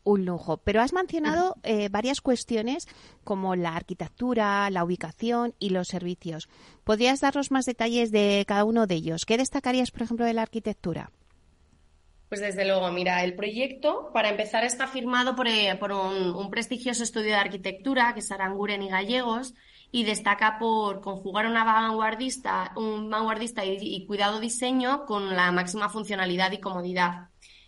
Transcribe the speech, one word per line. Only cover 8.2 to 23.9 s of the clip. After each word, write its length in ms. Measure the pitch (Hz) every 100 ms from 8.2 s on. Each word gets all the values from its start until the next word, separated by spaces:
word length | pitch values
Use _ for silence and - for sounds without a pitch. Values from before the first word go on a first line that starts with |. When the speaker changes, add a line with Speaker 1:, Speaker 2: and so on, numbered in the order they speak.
| 202 202 202
Speaker 1:
cada 160 | 202
uno 240 | 214 226 208
de 80 | 165
ellos? 300 | 160 160 -
¿Qué 120 | 226
destacarías, 540 | 262 277 254 254 240
por 100 | -
ejemplo, 240 | 226 233 233
de 80 |
la 80 | 226
arquitectura? 720 | 220 226 220 - 180 156 - _ _ _ _ _ _ _ _ _ _ _ _
Speaker 2:
Pues 120 | 208
desde 260 | 202 190 196
luego, 240 | 190 180
mira, 340 | 180 180 180
el 100 | 180
proyecto, 760 | 180 208 220 262 - 294 403 -
para 160 | 233 208
empezar, 340 | 202 214 226
está 220 | 247 247 262
firmado 500 | 262 240 247 254 254
por, 120 | 233
eh, 280 | 220 202 185
por 140 | 202
un, 420 | 196 190 190 180
un 160 | 180 196
prestigioso 520 | 214 226 247 247 233
estudio 260 | 226 220 214
de 60 |
arquitectura, 800 | 208 196 196 190 190 269 254 240
que 60 | 226
es 120 | -
Aranguren 500 | 196 190 196 208 202
y 60 | 196
Gallegos, 640 | 190 202 254 240 226 254 - _ - -
y 100 | 240
destaca 540 | 214 208 208 202 220 220
por 440 | 226 220 202 190
conjugar 420 | 196 190 190 202
una 180 | 226 226
vanguardista, 1080 | 226 220 226 220 220 220 262 - 208 190 185
un 360 | 196 220 214 214
vanguardista 560 | 214 220 214 233 220 190
y, 100 | 196
y 280 | 214